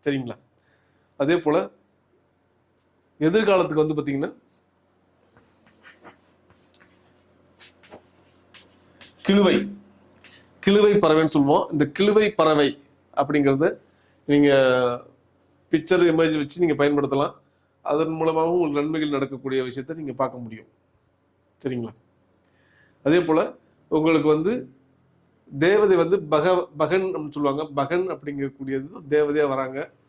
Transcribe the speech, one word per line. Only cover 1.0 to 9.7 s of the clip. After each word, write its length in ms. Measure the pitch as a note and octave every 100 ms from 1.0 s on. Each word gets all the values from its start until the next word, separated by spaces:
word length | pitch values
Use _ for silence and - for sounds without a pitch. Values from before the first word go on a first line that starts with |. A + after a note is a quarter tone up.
| _ _
அதே 140 | C#3+ E3+ D#3+
போல 120 | D#3 G3 _ _ _ _ _ _ _ _ _ _ _ _ _ _ _
எதிர்காலத்துக்கு 640 | D3+ G3 G#3 F#3+ D#3+ D#3
வந்து 140 | D#3 D3+
பாத்தீங்கன்னா, 340 | C#3+ C#3 D#3+ - _ _ _ _ _ _ _ _ _ _ _ _ _ _ - - - _ _ _ _ _ _ _ _ _ _ _ _ _ _ _ - _ _ - _ _ _ _ _ - _ _ _ _ - _ -
கிழுவை, 300 | G3+ F#3+ D#3 -